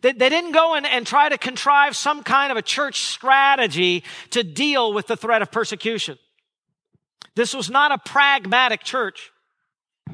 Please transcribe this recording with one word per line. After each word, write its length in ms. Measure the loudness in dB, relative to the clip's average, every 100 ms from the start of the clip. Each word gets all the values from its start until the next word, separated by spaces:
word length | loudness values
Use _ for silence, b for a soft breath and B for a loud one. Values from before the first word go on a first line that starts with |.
They, 100 | 0
they 160 | 2 2
didn't 240 | 2 0
go 240 | 2 2 0
and, 100 | -2
and 180 | -2
try 240 | 0 2 2
to 100 | 0
contrive 580 | -6 -6 2 4 4 0
some 260 | -4 -4
kind 300 | 0 0 0
of 60 | -2
a 40 |
church 380 | -4 -4 -4 -4
strategy 1040 | -8 -6 4 4 6 4 2 0 0 0 -6 B B
to 140 | -4
deal 480 | -4 -4 -2 0 0
with 160 | -2 -4
the 80 | -6
threat 260 | 0 0
of 80 | 0
persecution. 680 | -4 -6 -6 -6 -6 -8 -12 _ _ _ _ _ _ _ _ _ _ -14
This 200 | -4 -4
was 140 | -4 -2
not 220 | 2 2
a 80 | 0
pragmatic 880 | -2 0 2 2 0 0 2 -2
church. 480 | -6 -6 -6 -8 -20 _ _ _ _ _ _ _ -20